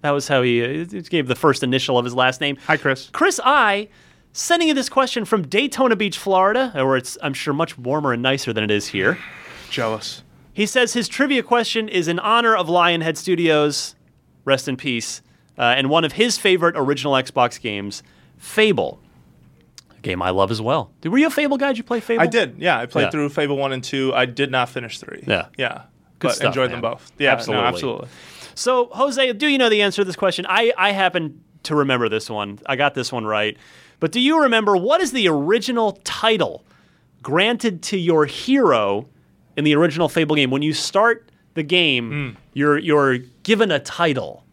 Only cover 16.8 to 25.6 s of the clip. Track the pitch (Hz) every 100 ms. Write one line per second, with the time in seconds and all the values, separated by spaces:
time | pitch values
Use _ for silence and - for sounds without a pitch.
16.8 | 135 143 139 135 127 - 123 - 117 104
17.8 | 101 101 - _ _ _ - - 214 170
18.8 | 80 - _ _ _ _ - _ _ -
19.8 | _ _ - 90 90 92 98 110 110 151
20.8 | 104 _ 160 233 311 285 294 269 277 240
21.8 | 240 240 - 233 - 233 165 - 175 135
22.8 | 123 160 104 151 143 143 147 139 139 131
23.8 | 123 139 135 123 127 120 139 127 123 -
24.8 | 120 - - - - 107 - -